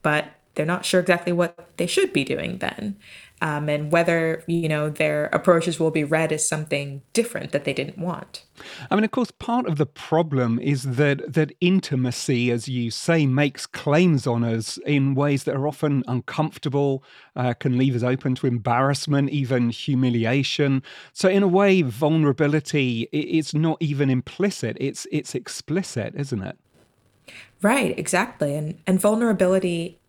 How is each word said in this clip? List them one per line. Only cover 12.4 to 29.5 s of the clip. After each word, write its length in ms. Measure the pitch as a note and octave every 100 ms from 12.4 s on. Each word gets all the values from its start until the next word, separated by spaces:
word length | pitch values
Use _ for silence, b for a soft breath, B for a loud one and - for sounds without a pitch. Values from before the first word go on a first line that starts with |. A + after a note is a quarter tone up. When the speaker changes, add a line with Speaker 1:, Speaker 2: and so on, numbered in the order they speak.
| A#2+
Speaker 2:
as 160 | A#2+ B2
you 240 | B2 A#2
say, 360 | - - E3 C#3+
makes 400 | C3 D3 - -
claims 600 | - - D3 F3+ C#3+ C3
on 160 | A#2
us 360 | A#2 A2+ A2 - -
in 280 | D3 C3+
ways 300 | C3+ C#3+ C#3
that 100 | D3+
are 140 | C#3 C#3+
often 340 | C#3+ D3+ C#3 -
uncomfortable, 960 | B2 - - D#3 - D3 C#3 C#3+ C3+ B B B -
uh, 160 | B2+
can 240 | A#2 C#3 B2
leave 180 | C3+
us 80 | A#2+
open 320 | B2 C3 C3+ B2+
to 100 | C3+
embarrassment, 840 | A#2+ A2+ A#2+ C3+ C#3 - C#3+ C#3
even 400 | C#3+ B2 C3 A#2+
humiliation. 1120 | A#2 - C3 C3 A#2+ A2+ C3+ C#3 - C#3+ C3+ B B B
So 160 | - F#3+
in 140 | G3
a 60 | G3
way, 340 | F#3 G3+ F#3+
vulnerability 1200 | C3+ A2 D3+ D#3+ D3 C3+ D3 D3+ C#3+ D3+ B2+ A#2 A#2
i-, 40 | D3+
is 360 | D3+ E3 D3+
not 240 | D3+ D#3+ D#3
even 280 | D#3 C#3 C#3
implicit. 680 | B2+ - - G3 - A#2 G#2+
It's, 260 | C3+ - -
it's 220 | D3+ -
explicit, 800 | C3 - - - E3 F#3 A#2+ F#2+ -
isn't 240 | C#3 A2+
it? 160 | F#2 - _ _ _ _ _ _ - B B _
Speaker 1:
Right, 380 | G#3 C4+ F#3 -
exactly. 580 | D#3+ F3+ A3+ - D3 D3
And, 220 | D3+ - -
and 120 | F#3
vulnerability 1000 | G#3 A3 A#3 G3 F#3